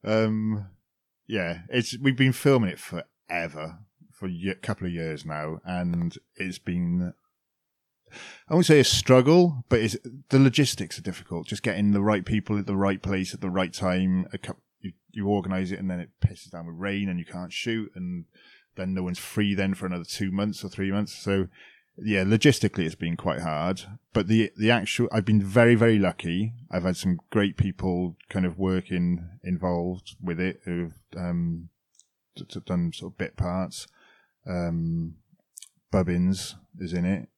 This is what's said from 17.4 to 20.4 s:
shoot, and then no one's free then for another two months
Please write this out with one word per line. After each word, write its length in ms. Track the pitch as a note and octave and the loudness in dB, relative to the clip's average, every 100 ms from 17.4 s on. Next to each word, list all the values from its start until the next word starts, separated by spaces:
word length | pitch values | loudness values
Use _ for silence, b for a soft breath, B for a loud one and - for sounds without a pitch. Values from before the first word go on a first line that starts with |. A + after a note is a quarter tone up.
| F2 | -10
shoot, 400 | - - A2+ G#2+ - | -8 -4 -4 -4 -8
and 300 | F2+ F2+ E2 b b b b - | -8 -8 -10 b b b b -10
then 180 | F#2 | -4
no 80 | F#2+ | -2
one's 160 | F2+ F2+ | -4 -6
free 380 | - - G#2 G2 | -6 -2 0 2
then 180 | F#2+ | 0
for 140 | F#2+ F#2+ | -2 -4
another 180 | F2+ E2 | -6 -8
two 240 | - G2 | -6 -2
months 340 | F#2+ | 0